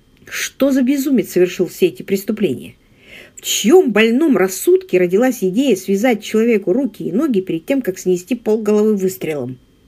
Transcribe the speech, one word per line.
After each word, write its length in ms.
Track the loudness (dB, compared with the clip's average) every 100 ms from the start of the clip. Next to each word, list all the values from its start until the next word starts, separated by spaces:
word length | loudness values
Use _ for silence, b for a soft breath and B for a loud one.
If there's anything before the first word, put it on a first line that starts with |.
| _ _ -14
что 420 | -10 -8 -2 0
за 100 | 2
безумец 500 | 0 0 0 0 0
совершил 360 | 0 0 0 -4
все 200 | 0 -2
эти 160 | -2
преступления? 720 | -6 -4 -4 -4 -4 -4 -12 -20 B B B B B B
В 60 |
чьём 500 | -6 -2 4 4 4
больном 460 | 2 2 2 2 2
рассудке 600 | 0 -2 2 2 2 0
родилась 440 | 2 2 0 0
идея 320 | -2 0 0 0
связать 480 | 0 0 0 -2
человеку 500 | -2 0 2 0 0
руки 300 | -2 -2 -6
и 80 | -4
ноги 300 | -2 0 -2
перед 240 | -2 -6 -2
тем, 160 | -4
как 180 | -2 -4
снести 360 | -2 -2 -2 -6
полголовы 600 | -2 -2 2 2 2 0
выстрелом? 600 | -2 -4 -8 -6 -6 -10 _ _